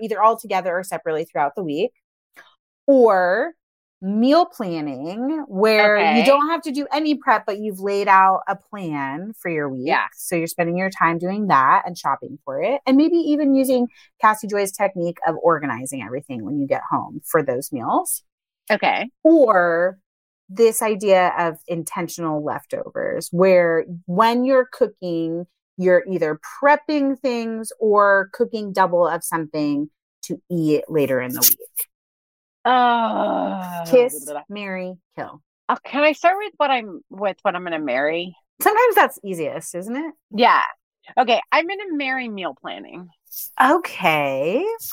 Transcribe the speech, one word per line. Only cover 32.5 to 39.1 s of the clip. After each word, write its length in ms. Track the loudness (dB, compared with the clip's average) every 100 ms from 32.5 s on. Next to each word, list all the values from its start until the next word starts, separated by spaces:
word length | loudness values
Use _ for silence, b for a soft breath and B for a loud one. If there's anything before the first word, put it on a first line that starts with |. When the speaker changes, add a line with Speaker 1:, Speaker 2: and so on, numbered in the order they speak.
| _ 0
Speaker 2:
Oh. 1160 | 2 4 2 -2 -2 -2 -2 -4 -6 -8 -8 2
Speaker 1:
Kiss, 400 | 4 4 -2 -10 -12 -12
marry, 460 | -12 -10 -8 -10 -14 _ -14
kill. 240 | -14 -14 _ _ -6
Speaker 2:
Oh, 80 | -6 -4
can 180 | 0
I 80 | 0
start 240 | 2 0 0
with 140 | -6 -4
what 120 | -2
I'm, 300 | -2 -4 -16 _
with 280 | -6 -6 -2
what 120 | -4 -4
I'm 80 |
gonna 160 | -6 -6
marry? 560 | -2 0 0 -2 -8 -14 _ -2
Speaker 1:
Sometimes 340 | 0 2 2 4
that's 220 | 2